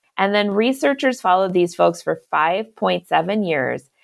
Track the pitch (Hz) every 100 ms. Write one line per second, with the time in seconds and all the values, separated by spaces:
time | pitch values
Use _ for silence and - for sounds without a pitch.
0 | _ - 196 208 208 202 233 262 302 269
1 | 269 254 190 185 190 180 175 - 175 170
2 | - 165 - 156 156 190 220 - 190 180
3 | - 160 170 214 190 151 123 123 - _